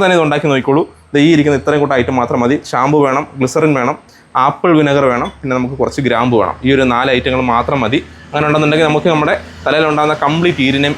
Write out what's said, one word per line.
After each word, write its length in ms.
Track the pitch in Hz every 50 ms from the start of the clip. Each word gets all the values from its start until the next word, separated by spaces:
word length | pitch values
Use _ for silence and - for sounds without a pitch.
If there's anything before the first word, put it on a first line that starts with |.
തന്നെ 120 | 196 185 185
ഇത് 60 | 170 160
ഉണ്ടാക്കി 200 | 151 147 151 151 151
നോക്കിക്കോളൂ. 320 | 139 131 123 139 135 151 - - - - _ _ -
ദേ 80 | 147 143
ഈ 40 | 160 170
ഇരിക്കുന്ന 240 | 151 143 147 143 131
ഇത്രയും 180 | - - 147 147 143
കൂട്ടം 120 | 135 139 131
ഐറ്റം 160 | 120 117 131 127
മാത്രം 200 | 120 117 151 127 120
മതി. 140 | 120 139 147 - -
ഷാമ്പു 280 | - 127 127 139 151 151 143
വേണം, 180 | 135 131 139 156 - - 135
ഗ്ലിസറിൻ 340 | 131 127 - 160 151 156 147 135
വേണം, 180 | 120 127 151 - - - - - - _ - 131 131
ആപ്പിൾ 260 | 139 127 - - 180 165 156
വിനെഗർ 260 | 151 143 139 143 139 131
വേണം, 180 | 123 120 143 202 - -
പിന്നെ 140 | - 135 127 127
നമുക്ക് 200 | 127 123 139 127
കുറച്ച് 220 | 127 127 - - 139 120
ഗ്രാമ്പു 280 | 117 113 120 127 120 110
വേണം. 120 | 95 87 - - -
ഈ 100 | 127 139
ഒരു 100 | 131 135 127 120
നാല് 160 | 120 127 135 131
ഐറ്റങ്ങൾ 260 | 127 123 135 127 127 131 123 117
മാത്രം 260 | 117 120 - 147 139 120
മതി. 140 | 107 120 151 - - - - - -
അങ്ങനെ 160 | - 147 151 151
ഉണ്ടെന്നുണ്ടെങ്കിൽ 380 | 151 151 156 151 147 156 165 151
നമുക്ക് 200 | 151 151 147 180 165
നമ്മുടെ 220 | 151 151 160 196 - - - - - -
തലയിലുണ്ടാകുന്ന 500 | - 143 156 160 156 151 147 151 151 151 - 147
കംപ്ലീറ്റ് 360 | 143 151 165 170 180 160 - 131 131
ഈരിനെയും 280 | 135 139 143 143 147